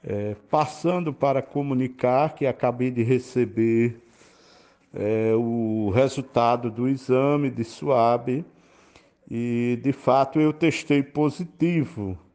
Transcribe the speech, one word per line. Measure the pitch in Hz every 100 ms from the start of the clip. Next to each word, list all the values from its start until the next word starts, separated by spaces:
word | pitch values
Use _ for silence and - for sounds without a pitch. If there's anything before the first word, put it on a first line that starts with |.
É, | - 104 104 104 _
passando | 156 147 - 165 180 165
para | 135 139 135
comunicar | 127 143 143 127 127 127 123 127 151
que | 156 135
acabei | 123 127 120 127
de | 123
receber, | 113 127 127 - 117 104 113 113 120 113 _ _ - _ _ - _ _ _
é, | - 104 110 113
o | 113 117 117 113 110 107
resultado | 98 135 139 131 - 117 120 123
do | 107 123
exame | 135 - 127 139 147 143
de | 117
suab | 113 - 151 131 117 120 127 127 170 _ _ _ _ _ _ _ -
e, | 117 120 120 120 120
de | 123
fato, | 135 - 131 135 160
eu | 151
testei | 151 165 147 - 143
positivo. | 135 - 151 143 175 - 165 170 127 - 98 92 -